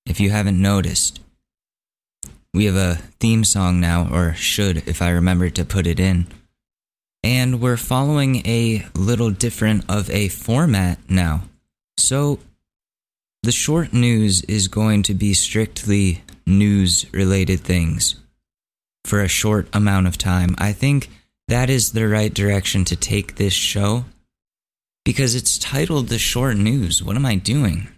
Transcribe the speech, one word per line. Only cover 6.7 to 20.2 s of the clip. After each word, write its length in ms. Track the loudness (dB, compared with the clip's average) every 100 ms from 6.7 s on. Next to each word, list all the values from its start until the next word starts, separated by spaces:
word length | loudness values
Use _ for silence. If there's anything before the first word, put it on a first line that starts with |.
| _ _ _ _ _
And 380 | -2 0 0 0
we're 160 | 0 -2
following 680 | 0 0 2 2 2 0
a 420 | 0 0 0 -2 -4 -2
little 340 | 0 2 0
different 540 | 0 -4 -2 0 0 0
of 220 | -2 -2
a 160 | -2 -2
format 720 | -4 -2 0 2 2 0 -2 0
now. 340 | 0 2 -2 -6 -14 _ _ _ -4
So, 440 | -2 0 0 -2 -8 _ _ _ _ _ _ _ _ _
the 80 | -2
short 400 | 0 0 -2 0
news 500 | 2 2 4 2 0
is 240 | 0 -2 -2
going 380 | 0 2 2
to 100 | 0
be 180 | 0 0
strictly 920 | 0 0 -2 -4 -4 0 2 2 0 -6 -8
news-related 1160 | 2 4 4 4 2 0 -2 -2 0 2 2 -2
things 560 | 0 0 0 -2 -4 -6 -14 _ _ _ _ _ _ _
for 160 | -4 0
a 80 | 0
short 400 | 0 0 0 0
amount 360 | 0 2 2 2
of 100 |
time. 380 | 0